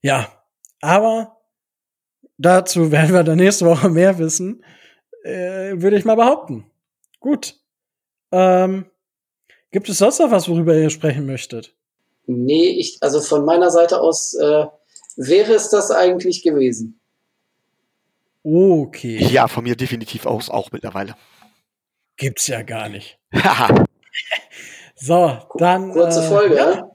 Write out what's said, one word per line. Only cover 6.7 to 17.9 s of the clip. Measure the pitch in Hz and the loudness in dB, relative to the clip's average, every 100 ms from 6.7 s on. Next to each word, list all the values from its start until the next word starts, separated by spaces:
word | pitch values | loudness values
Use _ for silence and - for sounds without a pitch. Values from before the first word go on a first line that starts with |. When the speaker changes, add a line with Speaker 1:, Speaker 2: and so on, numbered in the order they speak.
| _ _ _ _ _ | _ _ _ _ _
Speaker 1:
Gut. | 262 294 - _ _ _ _ _ _ _ _ | -4 -4 -6 _ _ _ _ _ _ _ _
Ähm, | 185 185 185 185 190 - _ _ _ _ _ _ _ _ | 0 2 2 0 -4 -10 _ _ _ _ _ _ _ _
gibt | 196 196 | -8 -6
es | 185 | 0
sonst | 208 - | 0 2
noch | 302 | 2
was, | 208 175 | 2 0
worüber | 170 165 160 | -2 2 2
ihr | 156 | 0
sprechen | 151 156 135 139 | -2 -4 -4 -8
möchtet? | 131 - 117 - _ _ _ _ _ - | -10 -12 -16 -16 _ _ _ _ _ -8
Speaker 2:
Nee, | 123 127 156 180 180 | -4 0 2 2 0
ich, | 175 - | -6 -4
also | 139 147 | -2 -2
von | 147 151 | 0 -2
meiner | 147 170 180 | 2 2 4
Seite | 170 170 185 | 2 2 2
aus, | 165 156 - 165 | 0 -2 -6 -2
äh, | 151 151 151 _ _ _ _ - | 0 2 -2 _ _ _ _ -12
wäre | 131 185 214 | 0 2 4
es | 220 - | 0 2
das | 208 202 | -2 0
eigentlich | - 180 180 180 175 | 2 2 0 -4 -2
gewesen. | 170 147 127 113 113 - _ _ _ _ _ _ _ _ _ | -2 0 -2 -4 -12 -16 _ _ _ _ _ _ _ _ _